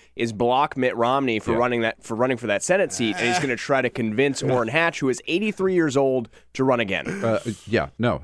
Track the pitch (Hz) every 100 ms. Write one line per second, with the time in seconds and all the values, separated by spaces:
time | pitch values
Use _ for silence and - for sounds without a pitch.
0 | - - 117 107 120 131 151 131 127 110
1 | 120 139 131 110 - 113 123 120 113 -
2 | - 113 131 120 117 101 - 190 165 -
3 | 113 95 120 - 143 117 - 135 123 127
4 | 113 107 139 131 135 127 113 156 170 -
5 | 135 120 - 175 214 196 190 180 156 135
6 | 135 131 113 - - - 131 120 101 90
7 | 73 98 113 107 120 101 - 107 69 -
8 | 120 71